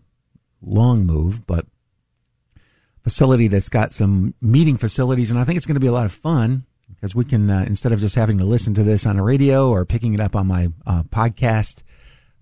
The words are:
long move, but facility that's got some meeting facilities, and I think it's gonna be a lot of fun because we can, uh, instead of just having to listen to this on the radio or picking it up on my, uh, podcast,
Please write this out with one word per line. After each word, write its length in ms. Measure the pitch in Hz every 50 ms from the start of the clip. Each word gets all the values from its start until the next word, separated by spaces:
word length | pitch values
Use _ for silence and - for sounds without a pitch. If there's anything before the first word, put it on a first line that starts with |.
| _ _ _ _ _ _ _ _ _ _ _ _
long 440 | - - 98 104 117 123 120 107 95
move, 400 | 85 80 76 80 90 104 117 -
but 200 | - 87 85 - - _ _ _ _ _ _ _ _ _ _ _ _ _ _ _ _ _ _ _ _ _ _ _ _ _ _ _
facility 440 | 113 - - 135 131 131 117 117 107
that's 220 | 101 98 - -
got 220 | - 113 110 -
some 420 | - - 107 98 101 92 92 - - -
meeting 360 | 127 107 117 147 170 156 131 117
facilities, 540 | 120 107 - - 127 127 131 123 120 107
and 80 | 120 120
I 40 | 123
think 140 | 151 180 170
it's 80 | -
gonna 140 | - 147 139
be 80 | 131 123
a 40 |
lot 140 | 120 123 117
of 60 | 98
fun 540 | - - - - - 127 113 113 131 131 127 - _ _ _ _
because 260 | - - - 95 95
we 100 | 120 123
can, 240 | - 123 107 104 101
uh, 140 | 98 92 95
instead 260 | - 101 - - 120
of 80 | 113 101
just 160 | 107 98 -
having 220 | 123 110 110 107 95
to 80 | 92
listen 280 | 98 120 117 - 113 101
to 80 | 107 104
this 220 | 107 107 104 -
on 120 | 110 101 98
the 60 | 95
radio 460 | 110 135 135 139 139 135 135 135 127
or 160 | 110 92 90
picking 280 | - - 117 120 117 104
it 60 | 104
up 160 | 107 98 -
on 120 | 104 95 92
my, 220 | 92 90 87 85 82 - -
uh, 180 | - 90 85 78
podcast, 800 | - - 110 113 117 104 - 123 117 110 110 107 - - - - - - - - - - _ _ _ _ _